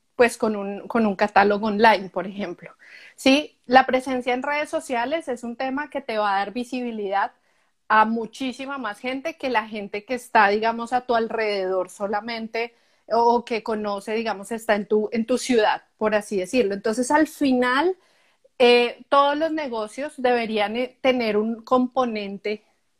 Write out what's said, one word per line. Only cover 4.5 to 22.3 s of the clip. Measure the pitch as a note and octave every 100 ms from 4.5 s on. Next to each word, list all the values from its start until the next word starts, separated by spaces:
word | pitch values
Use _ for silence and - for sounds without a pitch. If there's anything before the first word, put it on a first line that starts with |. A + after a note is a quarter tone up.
| D4 D4+
sociales | D#4+ - A#3+ A#3+ E4 D#4
es | A#3+
un | A#3 A#3
tema | C4 C4+ D4
que | C#4
te | - A3
va | G#3
a | G3
dar | G3+
visibilidad | A3 A#3+ B3+ A#3+ A3 G3 G3 A#3 - _ _ _ _ -
a | G#3+
muchísima | G#3+ A3+ A3 - C4 A#3+ C4+ C#4
más | A3 G#3
gente | B3+ C4+ D#4+ D#4+
que | C4+
la | A3+ A3
gente | G#3+ G3 G#3
que | G#3
está, | B3 - A3+ G3+
digamos, | G#3+ A3 A#3 A#3
a | B3
tu | B3
alrededor | A#3 A3+ A3+ G#3+ G3+ F#3 F#3+ F3+
solamente | - G3+ G#3 A#3 A3+ A3 A3+ A#3 - _ _ -
o | A3+ A#3+ A#3+
que | A#3 A3
conoce, | A#3 G#3+ G#3 G3+ A3
digamos, | A3 A3+ G3 G3
está | A3+ A3
en | G#3 G3+
tu, | G#3+ G#3+
en | A#3 A3+
tu | B3
ciudad, | - A#3 G3 D3 - _
por | G#3+
así | G#3+ G#3 G3+
decirlo. | F#3 B3+ G3
Entonces, | G3+ A3 A3+ B3
al | D4+ D4+
final, | - C#4+ B3 B3 C4 E4+ F#4+ _ _ _ _ _ -
eh, | A#3+ A#3+ A#3+ - -
todos | C#4 C#4+ D4
los | D#4+
negocios | D#4 C#4+ A3+ G#3+ - D4 -
deberían, | B3 A#3+ A3 G#3+ G3+ A#3
eh, | B3+ -
tener | C4 B3+ A3+ G#3
un | A3 A3+
componente | - B3+ B3+ C4 B3 G#3+ G3